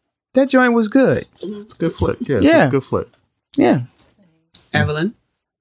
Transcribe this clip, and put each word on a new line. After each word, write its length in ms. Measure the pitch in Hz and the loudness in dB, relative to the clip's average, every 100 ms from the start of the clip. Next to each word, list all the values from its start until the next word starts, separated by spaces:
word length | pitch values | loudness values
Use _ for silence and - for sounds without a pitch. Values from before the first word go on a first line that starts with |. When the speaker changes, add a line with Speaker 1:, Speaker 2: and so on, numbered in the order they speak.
| _ _ _ | _ _ _
Speaker 1:
that 140 | 262 269 | 0 2
joint 240 | 262 247 | 2 4
was 140 | 233 214 | 2 2
good. 380 | 269 233 117 - - | 2 2 0 -4 -14
Speaker 2:
Mm-hmm. 120 | 180 208 | -12 -12
Speaker 3:
It's 140 | 214 | -16
a 40 | - | -6
good 140 | 165 | -6
flick. 240 | - - - | -4 -6 -4
Yeah, 160 | 233 117 | -4 0
Speaker 1:
Yeah. 20 | |
Speaker 3:
it's 80 | 285 | 2
just 140 | 262 143 | 4 2
a 20 | |
good 140 | 135 | 0
flick. 240 | - 101 - _ _ _ _ - | -2 -6 -6 _ _ _ _ 0
Speaker 1:
Yeah. 240 | 240 135 120 - - _ _ _ _ - - | 2 2 -4 -16 -20 _ _ _ _ -18 -6
Speaker 2:
Evelyn? 420 | 151 151 151 190 - _ _ _ _ | -2 -2 -2 -6 -8 _ _ _ _